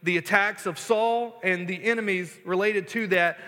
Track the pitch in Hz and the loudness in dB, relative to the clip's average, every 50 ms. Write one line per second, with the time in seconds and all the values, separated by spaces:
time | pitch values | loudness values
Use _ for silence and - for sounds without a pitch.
0 | - 170 180 170 165 - 196 202 196 208 208 - - 196 165 - - - 233 214 | 0 0 0 0 0 2 2 4 4 2 -2 -4 -6 -6 -6 -6 0 0 2 2
1 | 220 233 233 233 240 233 226 - - 185 185 175 180 175 185 175 - 220 233 226 | 4 2 2 0 -2 -4 -8 -4 0 0 0 0 0 -4 -6 -2 0 0 0 0
2 | 220 208 190 185 180 160 - - - 180 185 185 196 214 214 202 185 - - 233 | 0 0 -2 -2 -2 -6 -12 -16 -6 -2 0 2 2 2 2 0 -2 -2 -4 -4
3 | 220 196 185 180 175 170 160 - - | 0 2 2 4 4 2 0 -2 -12